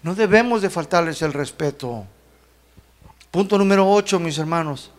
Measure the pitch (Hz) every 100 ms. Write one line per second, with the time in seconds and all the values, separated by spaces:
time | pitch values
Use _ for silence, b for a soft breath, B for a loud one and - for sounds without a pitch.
0 | 160 190 208 214 240 226 190 175 147 180
1 | 165 151 156 139 139 - 151 139 127 117
2 | 95 _ _ _ _ _ _ - _ _
3 | - _ _ 170 196 202 196 196 190 208
4 | 202 190 165 147 160 170 156 131 -